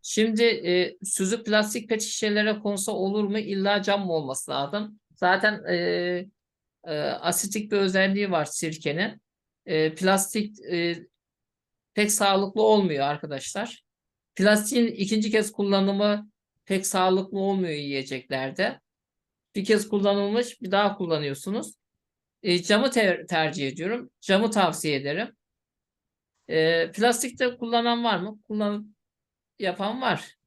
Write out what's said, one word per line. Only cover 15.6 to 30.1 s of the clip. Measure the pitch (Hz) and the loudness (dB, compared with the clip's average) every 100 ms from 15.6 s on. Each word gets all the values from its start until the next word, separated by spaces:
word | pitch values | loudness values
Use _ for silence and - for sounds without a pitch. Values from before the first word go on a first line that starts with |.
| 202 196 196 196 208 208 - _ _ _ _ | 0 2 2 2 2 0 -6 _ _ _ _
pek | 190 190 | -2 0
sağlıklı | 190 185 190 190 196 | 2 4 2 0 -2
olmuyor | 196 196 180 | 0 0 -2
yiyeceklerde. | 147 143 139 135 131 - 131 131 - 208 269 _ _ _ _ _ _ _ - | -4 -4 -6 -6 -10 -6 -4 -4 -2 -4 -4 _ _ _ _ _ _ _ -8
Bir | 190 | 2
kez | 214 214 | 2 2
kullanılmış, | 202 202 202 202 220 240 - | 0 2 2 0 0 -2 -8
bir | 196 | 0
daha | 196 208 202 | 2 2 0
kullanıyorsunuz. | 175 156 147 139 - 214 311 - _ _ _ _ _ _ | -2 -2 -2 -6 -6 -6 -8 -16 _ _ _ _ _ _
E, | 202 175 | -2 -2
camı | 175 208 262 | 4 2 4
ter-, | 254 202 175 160 | 4 4 2 -2
tercih | 170 156 165 139 | 0 0 -2 -6
ediyorum. | 131 175 240 254 _ | -4 -6 -6 -8 _
Camı | - 196 220 | 0 2 4
tavsiye | 214 180 160 156 139 | 2 2 0 -2 -2
ederim. | 139 160 233 _ _ _ _ _ _ _ _ _ _ _ - | -2 -4 -6 _ _ _ _ _ _ _ _ _ _ _ -2
E, | 160 160 165 165 | 2 4 2 0
plastikte | 196 233 240 254 240 254 247 | 2 2 2 -2 -2 -2 -2
kullanan | 233 233 233 233 | -2 0 0 0
var | 233 190 | 0 -2
mı? | 190 214 | -4 -10
Kullanıp | _ 214 208 208 214 _ _ _ _ _ _ _ | _ -4 -2 -4 -10 _ _ _ _ _ _ _
yapan | 190 185 202 247 | -6 -4 -4 -2
var. | 254 | -2